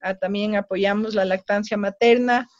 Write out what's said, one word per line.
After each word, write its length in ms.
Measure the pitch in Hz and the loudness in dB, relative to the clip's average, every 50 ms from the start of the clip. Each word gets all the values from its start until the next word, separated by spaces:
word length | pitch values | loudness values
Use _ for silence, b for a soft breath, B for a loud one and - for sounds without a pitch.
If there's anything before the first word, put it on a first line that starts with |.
ah, 120 | - 185 190 | -8 -8 -6
también 400 | 190 190 185 202 202 208 214 208 | -4 -4 -4 -2 -2 -2 -2 -2
apoyamos 600 | 202 202 - 190 185 196 196 202 208 220 214 214 | -2 -2 -2 -2 0 0 0 0 -2 -2 -2 0
la 100 | 202 190 | 0 0
lactancia 520 | 185 185 190 - - 202 208 214 - 220 | 0 -2 -4 -2 -2 -2 -2 -2 -4 -4
materna 720 | 208 202 202 196 - 233 233 233 247 247 247 240 247 240 b b | -4 -4 -4 0 2 4 4 4 4 4 2 0 0 -2 b b